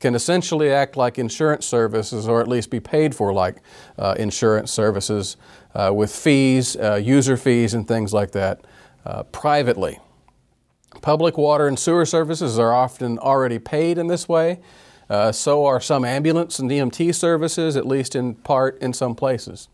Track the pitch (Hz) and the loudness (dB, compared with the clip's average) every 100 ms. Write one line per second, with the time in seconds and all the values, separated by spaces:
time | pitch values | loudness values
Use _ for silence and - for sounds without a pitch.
0 | 131 120 165 180 - 160 151 139 135 139 | 0 0 0 0 0 0 2 2 0 0
1 | 123 123 113 - 151 147 - 120 113 107 | -2 0 -4 0 0 0 0 0 0 -2
2 | 101 113 110 117 120 123 - 120 - 156 | -4 -4 0 0 2 -2 -2 -8 -2 0
3 | 156 - 101 98 92 - - - - - | 0 0 0 0 0 -4 -16 -20 -18 -6
4 | 98 98 104 - 113 107 110 - 107 98 | -2 -2 -4 0 2 2 0 -2 0 0
5 | - 104 95 - - - - - 98 104 | -2 -4 -4 -10 -20 -20 -10 -2 0 2
6 | 104 - 160 139 135 131 127 - 107 104 | 0 0 2 4 4 2 0 -2 -2 0
7 | 110 139 135 123 131 120 113 113 107 113 | 2 2 4 2 2 2 2 -2 -2 -2
8 | 101 104 101 101 95 - - - - _ | 0 -2 -2 -2 -2 -4 -12 -20 -20 _
9 | - - - - 147 147 120 104 87 - | -12 -10 -12 -4 0 2 2 0 -2 -6
10 | - _ _ _ _ _ _ _ _ - | -18 _ _ _ _ _ _ _ _ -6
11 | - 151 165 156 147 151 147 131 - 170 | 0 2 2 2 2 2 2 0 0 2
12 | 160 165 156 160 143 113 117 123 - - | 2 0 -2 -2 -2 2 4 4 2 -2
13 | 123 117 131 135 127 113 - 156 165 170 | -6 -2 0 2 2 -2 -4 -2 0 0
14 | 170 175 - 165 165 175 - - - - | -2 -4 0 0 0 -2 -10 -20 -20 -20
15 | - 104 107 107 147 147 143 127 - 139 | -4 0 2 0 2 4 4 2 0 0
16 | 123 135 156 165 170 - 131 143 127 - | 0 0 0 0 -2 -4 -2 0 -2 -2
17 | 170 165 170 165 160 - 160 139 127 135 | -2 0 0 2 0 -2 -2 -2 0 -2
18 | 123 135 123 113 - 135 131 131 131 120 | -2 -4 -4 -6 -2 0 0 -2 -6 -4
19 | 127 117 135 123 - 92 - | -4 -2 -2 -4 -8 -18 -20